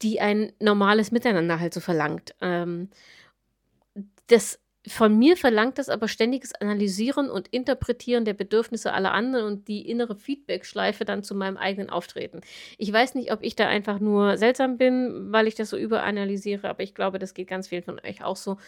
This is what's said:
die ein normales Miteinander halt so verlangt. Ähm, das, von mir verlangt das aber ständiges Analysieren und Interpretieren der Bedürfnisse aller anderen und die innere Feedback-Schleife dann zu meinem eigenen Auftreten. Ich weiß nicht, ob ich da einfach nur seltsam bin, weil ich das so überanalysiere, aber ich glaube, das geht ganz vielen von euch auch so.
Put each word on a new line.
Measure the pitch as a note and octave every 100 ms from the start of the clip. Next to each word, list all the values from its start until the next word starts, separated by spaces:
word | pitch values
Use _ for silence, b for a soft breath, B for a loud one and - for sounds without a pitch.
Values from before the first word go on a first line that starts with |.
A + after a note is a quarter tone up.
die | A3 A3
ein | G#3 G#3+ G#3+ -
normales | G#3+ G3+ G3+ G#3+ G3+
Miteinander | A#3 A#3+ F#3 E3+ E3
halt | E3+
so | F3
verlangt. | F3 E3 D3+ E3 - -
Ähm, | F3+ F3 F3 F3 F#3+ B B B B _ _ _ _ _ _ G#3 G3+ _ -
das, | A#3 - - _ _ -
von | - G#3+ G#3+
mir | C4+ F4
verlangt | C4+ G#3+ A#3+ C4
das | C4+
aber | A3 A3
ständiges | - A3+ C4 - -
Analysieren | G#3 G#3 G3+ F#3+ A#3 C#4+ C#4
und | G3 -
Interpretieren | B3 B3+ B3 - A#3 - A#3+
der | G#3+
Bedürfnisse | G3+ F#3+ A3 A3+ A3 -
aller | - F#3+
anderen | F#3+ B3 B3+ G#3+
und | G3+ G3+
die | G#3 -
innere | A#3 A#3 G3+
Feedback-Schleife | - C#4 - F#3 - G3+ G3 G3+
dann | G#3 G3+
zu | G3+ G3+
meinem | F#3+ G3
eigenen | F#3+ G3 G3
Auftreten. | E3+ - - - E3+ B B B B
Ich | G#3
weiß | G#3+ B3 C4+
nicht, | A#3
ob | G#3+
ich | A#3 -
da | G#3+
einfach | G#3 G3+ G3+
nur | G#3+ G3+ G3+ F#3+
seltsam | A3+ B3+ C4 A#3+
bin, | B3+ B3+ B3 - G3
weil | A3 A3
ich | A3
das | G#3+
so | -
überanalysiere, | A3 A3 - G3+ G3 G3+ G3+ G3+ G3+
aber | -
ich | G3 -
glaube, | G3 F#3+
das | F#3
geht | - F#3
ganz | F#3+ F#3+
vielen | F3
von | F3 -
euch | - G3+
auch | - F#3+
so. | G3+ G3